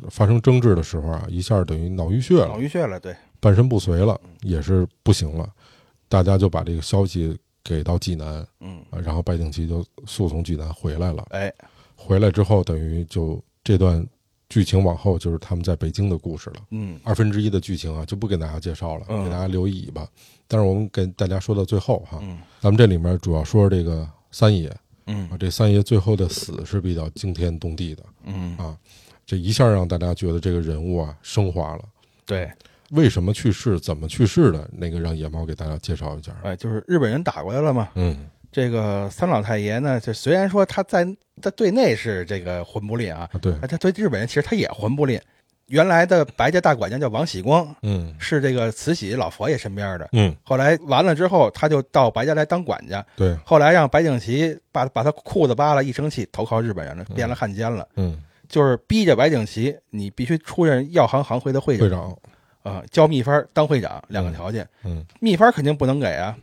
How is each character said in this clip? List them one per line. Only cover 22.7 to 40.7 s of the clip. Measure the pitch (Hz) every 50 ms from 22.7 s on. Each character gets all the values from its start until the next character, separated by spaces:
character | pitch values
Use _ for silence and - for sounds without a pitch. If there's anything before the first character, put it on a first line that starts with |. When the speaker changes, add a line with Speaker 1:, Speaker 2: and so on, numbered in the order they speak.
| 104
Speaker 1:
这 | 113 120
里 | 104 90
面 | 82 85 87 90 87
主 | - 90 80
要 | 78 78
说 | - - 107 101 98
这 | 95 90 82
个 | 85 82 80 80 80 - _ _ _
三 | - - 113 107 104
爷。 | 90 78 69 - - _ _ _ _ -
Speaker 2:
嗯。 | 101 107 101 92 82
Speaker 1:
啊， | 92
这 | 85 95 90
三 | - - 110 104
爷 | 101 101 98
最 | - 120 101
后 | - 110 107
的 | 95 92 85
死 | - - - - 82 - -
是 | - 104 98
比 | 90 90 85
较 | 82 78 80
惊 | - - - 95 85
天 | 80 90 85 82 80
动 | - 82 80
地 | 90 90 80 78
的。 | - - - _ _ -
Speaker 2:
嗯。 | - 98 95 90 87 87
Speaker 1:
啊， | - 87 78 78 - _ _ _ - _ _ _ _ _
这 | - -
一 | 92 87 104
下 | 107 123 131
让 | 113 104 95 90
大 | 85 90
家 | 80 85 87 87
觉 | - 95 85
得 | 82 85
这 | 80 95 87
个 | 87
人 | 80 80 78 76
物 | 82 90 87 85
啊 | 78 73 76 -
升 | - - - 107 98 92
华 | 80 85 76 78 80
了。 | 82 - 107 _ _ _ _ _ _ _
Speaker 2:
对。 | - 101 92 87 78 - _ _ _ _ _ _ -
Speaker 1:
为 | 147 156 156 113
什 | - 95 87
么 | 98 107
去 | - - 113
世， | 98 - - 123 95 80
怎 | - - 78
么 | 76 80
去 | 78 - - 123
世 | 101 - 170 160 107
的， | 80 76 76 -
那 | - - 87 82
个 | 82 85
让 | 82 82 82
野 | 78 78
猫 | 78 78 82 80
给 | 78 73
大 | - 78
家 | 78 76 78
介 | - - 85
绍 | - 78 73 76
一 | 76
下。 | 76 - - - 90
Speaker 2:
哎， | 98 92
就 | - - 113
是 | 110 107 -
日 | - 180 160
本 | 131 107
人 | 117 151 175
打 | - - 76
过 | 76 95
来 | 113 139
了 | 151 151 127
嘛。 | 120 107 - -
Speaker 1:
嗯。 | 92 87 87 76 69 73 78 _ _ _ -
Speaker 2:
这 | - 135 127 123
个 | 117 110 107 104 101 101 101 101
三 | - - 175
老 | 180 147 107
太 | 101 107 110
爷 | 104 104 104 107 123
呢， | 143 143 131 113
就 | - 117 104
虽 | - - 135
然 | 170 185 196
说 | 190 185 202 190
他 | -